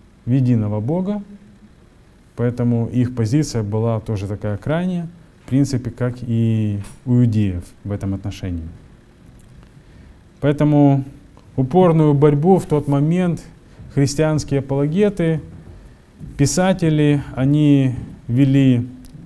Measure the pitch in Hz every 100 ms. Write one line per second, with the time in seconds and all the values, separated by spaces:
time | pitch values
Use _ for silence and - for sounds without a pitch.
0 | - _ - 135 123 117 107 104 113 175
1 | 185 208 - - - - - - - _
2 | - - - - 120 120 120 117 113 127
3 | 120 - 110 147 147 117 101 110 117 113
4 | - 104 101 101 104 101 131 160 180 175
5 | 165 - - - - 131 139 120 120 -
6 | 123 123 117 113 113 110 107 101 101 -
7 | 131 123 120 107 101 90 - - 101 101
8 | 98 98 101 - 95 85 82 - - -
9 | - - - - - - - - - -
10 | - - - - 139 143 151 147 143 135
11 | 127 - - - - - 127 175 185 160
12 | 151 143 151 147 170 180 - 147 139 143
13 | 151 175 180 160 - - - - - 139
14 | 139 - 156 151 - 139 135 139 143 175
15 | 208 196 165 156 - - - - - -
16 | _ - - - 139 180 185 185 160 151
17 | 147 143 - - 135 147 147 143 131 120
18 | - - - 120 139 139 135 120 123 -
19 | - -